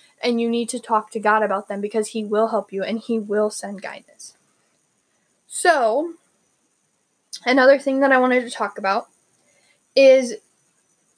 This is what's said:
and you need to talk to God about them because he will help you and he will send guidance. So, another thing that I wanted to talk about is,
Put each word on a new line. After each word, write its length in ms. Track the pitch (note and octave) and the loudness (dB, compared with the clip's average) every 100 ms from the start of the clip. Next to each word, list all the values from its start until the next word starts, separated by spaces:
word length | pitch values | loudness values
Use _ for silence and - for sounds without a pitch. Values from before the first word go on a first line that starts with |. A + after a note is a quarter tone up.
| _ _ | _ _
and 180 | B3 A#3 | -4 -2
you 80 | A#3 | -2
need 200 | A#3 A#3 | -2 -4
to 100 | B3 | -8
talk 320 | - A3 G#3 | -4 -4 -4
to 80 | A3+ | -4
God 240 | G#3 G#3+ | 0 0
about 240 | G#3 G3 G#3+ | 0 -4 -6
them 120 | G3+ | -8
because 260 | G#3 A3+ G#3+ | -6 -4 -4
he 180 | A3+ G#3 | -6 -4
will 220 | G#3 A3+ | -2 0
help 260 | A3 - | -2 -6
you 100 | F#3+ | -8
and 160 | - A3 | -6 -6
he 200 | A3 A3+ | -6 -6
will 300 | G#3 G#3 G#3+ | -4 -2 -2
send 320 | - G3+ G3 | -4 -12 -12
guidance. 540 | F#3 - - - - - _ _ _ _ _ _ _ _ _ _ _ | -14 -16 -20 -20 -20 -20 _ _ _ _ _ _ _ _ _ _ _
So, 680 | - F4+ D#4 A3+ A#3+ E4+ E4 _ _ _ _ _ _ _ _ _ _ _ - - | -2 2 2 2 0 -4 -8 _ _ _ _ _ _ _ _ _ _ _ -10 -2
another 320 | C4 C4 C#4 | 4 6 4
thing 220 | C#4 C4+ | 2 0
that 120 | C4+ | 2
I 60 | C4 | 4
wanted 280 | B3+ B3+ A#3+ | 2 0 -2
to 40 | |
talk 280 | - A#3 - | -6 -8 -6
about 320 | G3 G#3 - _ _ _ _ _ _ _ _ - | -4 -4 -6 _ _ _ _ _ _ _ _ 4
is, 420 | C4+ C4 A#3+ - _ _ _ _ _ _ _ | 8 6 4 -6 _ _ _ _ _ _ _